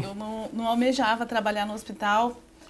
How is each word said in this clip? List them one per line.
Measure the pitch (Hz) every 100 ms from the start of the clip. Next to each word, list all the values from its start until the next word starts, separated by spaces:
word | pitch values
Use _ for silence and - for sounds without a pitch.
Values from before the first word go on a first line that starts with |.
Eu | 190
não, | 202 214 220 220
não | 220 226
almejava | 233 247 262 220 233 240
trabalhar | 233 214 208 208
no |
hospital, | 214 - 208 202 214 240 240 - - -